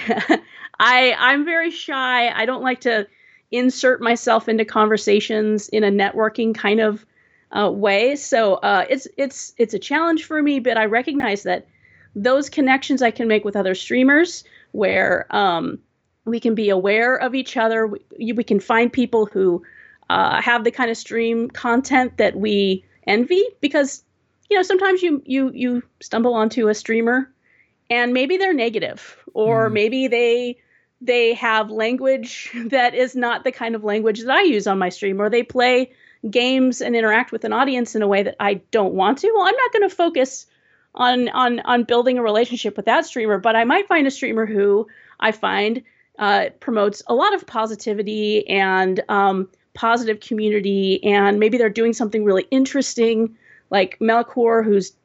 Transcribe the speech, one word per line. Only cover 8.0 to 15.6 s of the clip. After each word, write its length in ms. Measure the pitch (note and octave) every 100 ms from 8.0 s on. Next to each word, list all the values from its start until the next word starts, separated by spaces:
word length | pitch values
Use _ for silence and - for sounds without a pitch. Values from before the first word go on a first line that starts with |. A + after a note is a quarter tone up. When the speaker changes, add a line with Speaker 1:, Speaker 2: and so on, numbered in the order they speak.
| B3 C#4+
Speaker 1:
So, 400 | - A#3 G#3 F#3+
uh, 300 | G3+ G3 -
it's, 180 | C4+ - -
it's, 360 | C#4 - - -
it's 160 | A3
a 60 | G3
challenge 460 | - D4 E4+ D#4+ -
for 160 | D#4
me, 180 | D4 C4+
but 180 | A#3+ A3+
I 80 | G#3+
recognize 580 | A#3 C#4+ C#4+ A#3+ G3+
that 240 | F#3+ F3+ - _ _ _ _ G3+
those 340 | A#3+ C4+ C#4+
connections 520 | D#4 C4 C4 - B3+
I 100 | A#3+
can 160 | A3 A3+
make 180 | G#3+ G#3
with 100 | G3+
other 200 | F#3 F#3
streamers 680 | - A#3+ C4 D4 F4 - - _ _
where, 560 | - F#3+ F#3+ F#3+ F3+ - G#3
um, 440 | G3 E3+